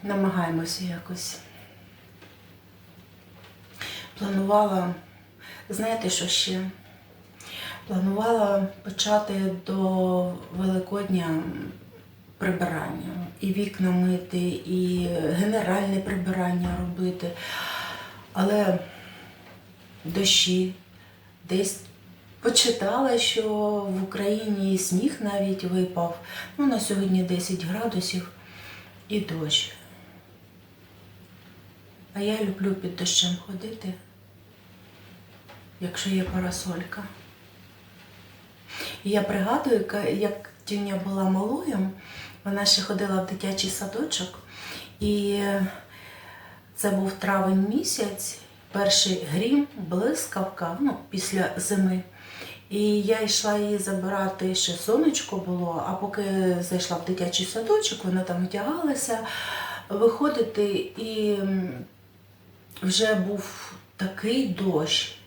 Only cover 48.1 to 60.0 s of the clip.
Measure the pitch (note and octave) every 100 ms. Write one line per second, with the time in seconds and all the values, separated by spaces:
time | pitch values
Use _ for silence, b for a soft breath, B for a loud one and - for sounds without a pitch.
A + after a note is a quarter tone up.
48.1 | F#3+ - - - - - G3 G3+ A3+ F#3+
49.1 | F3 D3+ D#3+ A3+ C#4+ C#4+ - E3+ F3+ A3+
50.1 | D#4 - - F#3+ - E3+ F3 C#4 - -
51.1 | G3 - F#3+ F3+ - F3+ G3+ F#3+ F#3 F3+
52.1 | B B B B B - G3 G#3 G#3 G3
53.1 | A3 G#3+ - G#3+ G#3 G#3 G#3 F#3+ F#3+ F#3
54.1 | G3 F#3+ F#3 F#3 F#3 - F3 - A#3 D#4
55.1 | - - F#3+ F3 F3+ F3 E3 - F#3+ G3+
56.1 | G#3 G3 F#3+ F#3 F3 F3 F3+ - E3 E3+
57.1 | F#3 F3 F#3 F#3 A3 A3+ G#4+ G#4+ G3 F#3+
58.1 | F#3 F3+ F3 F3+ G3+ A#3+ E4 D#4 C4 -
59.1 | A3+ A3+ B B B B B B G3